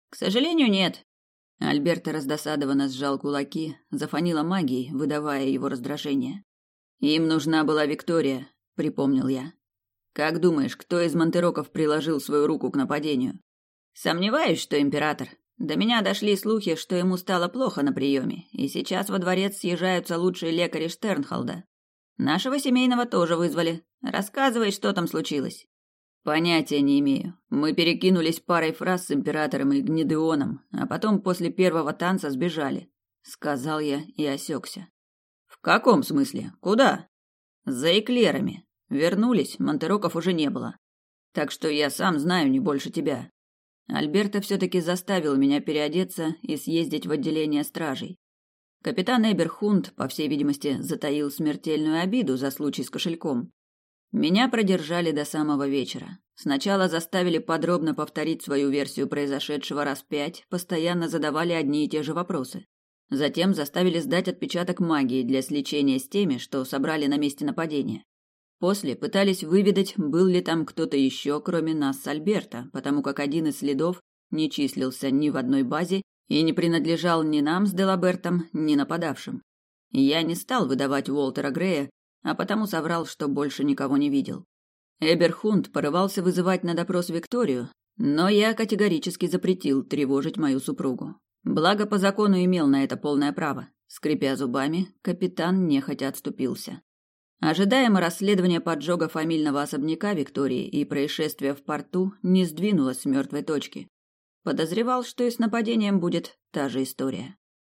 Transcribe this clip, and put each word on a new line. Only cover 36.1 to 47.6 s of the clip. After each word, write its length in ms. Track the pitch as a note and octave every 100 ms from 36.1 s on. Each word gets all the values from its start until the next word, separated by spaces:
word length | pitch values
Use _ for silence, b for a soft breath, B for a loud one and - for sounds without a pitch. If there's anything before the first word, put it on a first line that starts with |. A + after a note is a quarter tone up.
| C#3+ C3+ - - -
Куда?» 480 | - A3 B3+ - - _ _ _ _ _ -
«За 320 | B2+ D#3 F#3+
эклерами. 680 | G#3+ B3 G3+ C#3+ - - - _ _
Вернулись, 720 | C#3 E3 F3+ A#3 A3+ C3 -
Монтероков 560 | C#3 - D#3+ G3+ F3 E3
уже 160 | E3+
не 180 | F3 D3
было. 280 | B2 A#2+ - _ _ _ _ _
Так 180 | - D3
что 160 | - D#3
я 220 | D3 D3
сам 280 | - F#3 D#3
знаю 300 | C#3 F3+ C#3+
не 120 | C3+
больше 280 | B2+ C#3 C3+
тебя». 400 | - D3 C3+ - _ _ _ _ _ -
Альберто 540 | D3+ D3+ F3+ G3+ G#3
всё-таки 380 | G3 G3 F#3 F3+
заставил 540 | E3 F3+ - F#3+ D3+ C#3
меня 240 | C#3 C#3+
переодеться 760 | C#3+ D3+ D3 D#3+ F#3 - D#3+ D#3+
и 160 | - D3+
съездить 480 | - E3 D#3+ D3+ F3
в 60 |
отделение 520 | D3+ D#3+ D#3 D3+ D3